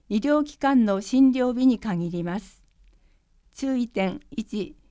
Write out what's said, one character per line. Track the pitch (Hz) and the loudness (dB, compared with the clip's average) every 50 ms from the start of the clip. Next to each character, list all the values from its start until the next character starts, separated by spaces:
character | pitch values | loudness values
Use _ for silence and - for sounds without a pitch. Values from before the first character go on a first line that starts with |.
| _ - | _ -4
医 | 196 | -2
療 | 220 202 285 294 302 294 | -2 0 2 2 2 0
機 | 294 - | -2 -4
関 | - - 269 277 254 226 | -2 0 2 4 4 4
の | 208 196 190 | 4 2 -2
診 | 214 - - 254 269 262 | -2 0 4 4 6 6
療 | 247 262 247 247 240 | 4 2 0 -2 0
日 | 247 254 | 2 2
に | 262 240 196 | 2 2 2
限 | - 220 185 170 175 170 | -2 -4 -4 -4 -4 -4
り | 175 175 170 | -4 -6 -6
ま | 175 175 208 | -4 -6 -6
す。 | - - - _ _ _ _ _ _ _ _ _ _ _ _ _ _ _ _ _ _ _ _ | -8 -12 -18 _ _ _ _ _ _ _ _ _ _ _ _ _ _ _ _ _ _ _ _
注 | - - 269 262 | -8 -4 -2 -2
意 | 247 240 | -2 -2
点 | 226 - 208 190 185 180 - - _ - | -4 -2 -2 -2 -2 -4 -6 -12 _ -10
一、 | - 220 - - 208 185 - - - _ _ | -10 -10 -8 -8 -8 -8 -8 -10 -18 _ _